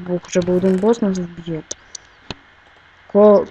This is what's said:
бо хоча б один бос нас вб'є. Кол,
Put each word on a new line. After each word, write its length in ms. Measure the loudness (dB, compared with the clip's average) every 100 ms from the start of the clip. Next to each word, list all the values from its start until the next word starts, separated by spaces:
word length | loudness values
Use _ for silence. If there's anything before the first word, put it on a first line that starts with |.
| -8
бо 140 | -8
хоча 180 | -4 -4
б 80 | -2
один 280 | -2 0 0
бос 260 | -2 -2
нас 160 | -2 -4
вб'є. 440 | -8 -12 -12 -12 -12 -20 _ -20 _ _ -20 -20 _ _ _ _ _ _ _
Кол, 340 | 4 6 6 2